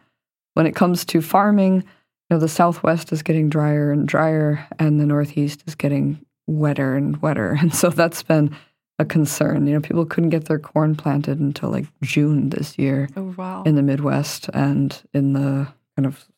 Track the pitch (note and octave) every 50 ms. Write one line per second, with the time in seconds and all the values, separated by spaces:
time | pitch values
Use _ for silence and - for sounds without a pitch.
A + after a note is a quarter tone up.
0 | _ _ _ _ _ _ _ _ _ _ _ E3 E3 D3+ D3 - F#3 F3+ F3 E3+
1 | - - - E3 D#3 - - G3 G3+ G#3+ G#3 G3+ F#3+ F#3+ F#3+ F#3 F#3 - - _
2 | _ _ _ _ _ _ E3+ D#3+ D#3+ D#3 D#3 - F3 E3 E3 - - - E3 E3
3 | D#3+ - E3+ D#3 D3+ - D#3 D#3+ D#3 D3+ D3+ D#3 D3+ D3 D3 D3 D3 D3 C#3+ D3
4 | - D3 - D3 D#3 D#3+ D#3+ D#3 D3+ D3+ D3 D3 - - - - D#3 D#3 D3+ D3
5 | D3 D3 D3 D3 D3 D3 - D3+ D3 C#3+ - - _ E3 D3+ - - D3 C#3+ C#3
6 | C#3+ C#3+ D3+ D3+ - _ _ _ _ - D#3 D3+ D3+ D3 C#3+ C#3+ C#3 C3+ C3 C#3
7 | C#3+ D3+ D3 D3+ - D#3 D3 - G#2+ E2+ A#2 C#3+ E3+ E3 - - - F3 D#3+ -
8 | E3 E3+ E3 - - - D#3+ D#3 D3 D3 D3 - - _ _ _ _ _ _ -
9 | D#3 D3+ - D#3+ D3+ C#3+ - - D#3 D#3+ E3 - D3 C#3+ D3 D3+ D3+ - - E3+
10 | E3 D#3 - - E3+ D#3+ E3+ D#3+ D#3 - D#3+ D3+ D3+ - - D3+ D#3 D#3 D#3 D3+
11 | - D3+ C#3 C#3+ D3 - C#3 D#3 D3 C#3 C#3+ - - - A2+ - - - _ _
12 | C#3+ A#2+ - D3+ D3 D3 D3+ C#3 C#3 C3+ - - C#3+ - - - C#3 C3+ C#3 C#3
13 | C#3 C#3 - F#3+ F#3+ F#3 F3+ F3+ F#3 F#3 F#3 F#3 F#3+ D#3+ D3+ C#3+ C#3 C#3 C3+ C#3
14 | D3 C#3 C#3 C#3 D3 - - - - - - C#3 C#3 C#3+ C#3+ C#3 C#3 C#3 - -
15 | - _ - C#3+ C#3 C#3 C3+ C#3 C#3 C#3 C3+ C#3 C#3 - - _ _ _ _ -
16 | C3+ C3 C3+ - - _ _